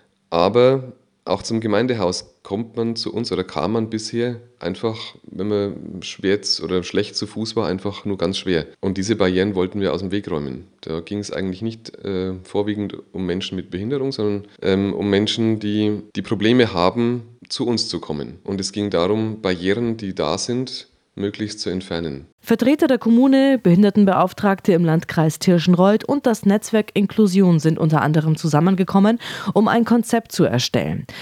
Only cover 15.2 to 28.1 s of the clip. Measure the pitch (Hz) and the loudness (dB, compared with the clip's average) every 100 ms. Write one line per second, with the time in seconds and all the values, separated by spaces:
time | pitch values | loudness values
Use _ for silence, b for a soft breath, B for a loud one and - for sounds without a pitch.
15.2 | 107 - 113 107 104 107 107 104 - - | 2 0 0 0 -2 0 0 -2 -6 -10
16.2 | 98 101 107 123 110 90 90 120 117 123 | -4 -2 2 4 4 4 2 2 0 -2
17.2 | 113 - - - 117 113 - 85 - 73 | -8 -20 -14 -6 -2 -2 -4 -8 -6 -8
18.2 | 64 85 - 98 95 104 101 90 90 107 | -8 -12 -8 -6 -6 -4 -2 0 2 0
19.2 | 110 110 98 90 90 107 120 110 101 90 | -2 -4 -4 -2 0 0 -2 -4 -6 -4
20.2 | 76 95 - 120 131 - - _ _ - | -2 -2 -2 -4 -6 -10 -18 _ _ -8
21.2 | 101 - 107 - 101 92 - 85 82 67 | -8 -6 -8 -8 -6 -6 -6 -6 -6 -8
22.2 | 73 _ - 233 233 302 320 247 226 233 | -14 _ -4 0 2 2 2 2 4 4
23.2 | 269 269 269 262 180 175 208 208 196 180 | 6 4 4 4 4 6 6 6 4 4
24.2 | 180 - 208 196 - 170 170 165 - - | 2 0 0 2 2 2 4 2 0 0
25.2 | 156 - - 175 165 175 190 208 - 285 | 0 2 2 4 4 6 6 4 0 0
26.2 | 254 220 202 208 - 220 214 - 202 - | 0 0 2 2 2 0 0 0 0 4
27.2 | 208 185 185 165 156 160 156 151 131 | 4 6 6 6 4 2 2 4 4